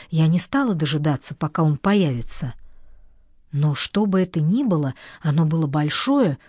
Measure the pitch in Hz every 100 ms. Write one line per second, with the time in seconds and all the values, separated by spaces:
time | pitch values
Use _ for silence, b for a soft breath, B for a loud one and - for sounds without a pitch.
0 | B 160 160 170 - 277 269 175 151 151
1 | 151 139 - - 151 - 160 147 190 202
2 | 170 123 117 - 127 - - - - -
3 | - - - _ _ 143 151 139 - 202
4 | 208 190 185 175 151 220 277 170 143 -
5 | B B 160 147 160 165 151 147 151 -
6 | - 285 233 -